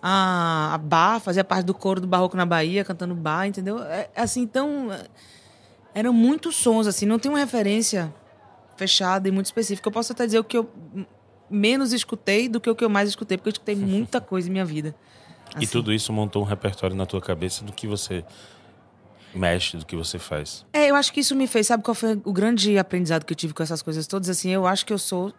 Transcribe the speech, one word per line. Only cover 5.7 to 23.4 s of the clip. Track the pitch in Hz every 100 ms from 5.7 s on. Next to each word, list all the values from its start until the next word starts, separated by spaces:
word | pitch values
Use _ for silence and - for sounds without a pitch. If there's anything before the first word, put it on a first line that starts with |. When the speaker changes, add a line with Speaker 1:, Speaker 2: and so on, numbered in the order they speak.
| _ _
Speaker 1:
eram | 202 226
muitos | 233 233 302 - -
sons, | 247 220 214
assim, | 190
não | 208 226
tem | 277
uma | 294
referência | 277 247 202 214 226 196 165 147 - - - - - -
fechada | 190 - 185 190 190
e |
muito | 190 196
específica. | - 220 196 -
Eu |
posso | 220 226
até | 233
dizer | 240 220
o |
que | 220 240
eu | 226 - 160
m-, | 190 190 - _ - _
menos | 208 208 262 269
escutei | 233 - 220 - 202 247
do | 226
que | 233
o | 226
que |
eu | 226
mais | 202 202
escutei, | 202 214 185
porque | -
eu |
escutei | 208 -
muita | 202 196 190 226 254
Speaker 2:
<laughs> |
Speaker 1:
coisa | 202 185 175
em |
minha | 190
vida. | 180 151 151 147 _ - - - -
Speaker 2:
E | 139
Speaker 1:
Assim. | 113
Speaker 2:
tudo | 120 110
isso | 107 -
montou | 110 107 101
um | 101
repertório | 101 101 95 95
na | 95 92
tua | 95
cabeça | - 87 92 -
do | 104
que | 101 110
você | 104 - 90 82 - - - - - _ _ - - -
mexe, | 92 90 90 - 85
do | 80
que | 87
você | 80 87
faz. | - 76 76 - -
Speaker 1:
É, | 302 294
eu |
acho | 285 277
que | -
isso | 277
me | 269 262
fez, | 226 208
sabe | 233
qual | 226
foi | 220 226 214
o | 214
grande | 185 214 240 202 202
aprendizado | 185 180 175 160
que | 156
eu |
tive | 160